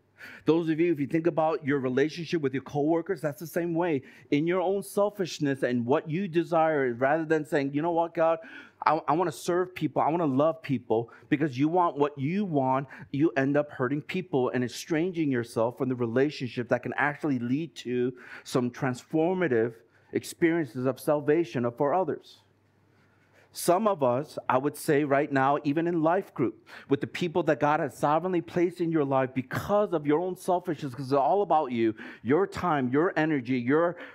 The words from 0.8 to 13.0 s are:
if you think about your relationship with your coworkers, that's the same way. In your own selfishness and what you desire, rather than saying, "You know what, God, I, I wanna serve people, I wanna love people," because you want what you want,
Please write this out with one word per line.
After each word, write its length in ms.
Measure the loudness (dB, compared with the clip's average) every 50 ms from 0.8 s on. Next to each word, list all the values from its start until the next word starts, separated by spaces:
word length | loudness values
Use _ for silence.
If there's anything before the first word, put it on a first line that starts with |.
| 2 2 2
if 80 | 0
you 60 | -2
think 200 | -2 -2 0 0
about 380 | 0 0 2 0 0 0 -2 -2
your 140 | -2 0 0
relationship 640 | 0 0 2 2 2 0 0 -4 -6 -4 -2 -2 -2
with 100 | -2 -2
your 100 | -4 -6
coworkers, 600 | -6 -4 -2 0 2 0 0 0 -2 -6 -6 -6
that's 180 | -6 -8 -8
the 60 | -12
same 260 | -8 -4 -4 -2 -2 -2
way. 280 | -2 0 0 -2 -2 -4 -8 -16 -20 -4 0
In 160 | 0 2 2
your 140 | 2 0 0
own 220 | 0 0 -2 -2 -4
selfishness 800 | -4 0 0 0 0 0 -2 -6 -6 -4 -2 -2 -2 0 0 0
and 240 | 0 0 0 0
what 240 | 2 0 0 0 -2
you 180 | -4 -4 -4 -2
desire, 640 | -2 -2 -2 0 2 2 2 2 2 2 0 0 0
rather 320 | 0 0 2 2 0 0
than 220 | 0 0 0 0
saying, 260 | 0 0 0 0 0 -2
"You 80 | -2
know 120 | -2 0 0
what, 200 | 0 0 -2 0
God, 260 | 0 2 2 2 0 -4 -10 -20 -20 -20 -20 _ _ 0
I, 160 | 2 2 2 2 2
I 60 | 2
wanna 180 | 2 2 0 -2
serve 420 | -4 -2 -2 0 0 0 -2 -4
people, 280 | -6 -6 -4 0 0 2
I 80 | 2
wanna 160 | 2 2 0
love 340 | 2 2 2 2 2 2 -2
people," 500 | -4 -4 -4 -4 -2 0 0 0 0 -2 -8 -20 -4 -2
because 280 | 0 0 0 -2 -2 0
you 100 | 0 0
want 280 | 2 2 2 2 2
what 220 | 0 0 0 0 -2
you 260 | -4 -2 -2 -2 -2
want, 420 | -2 0 0 0 2 0 0 -2 -6 -10 -18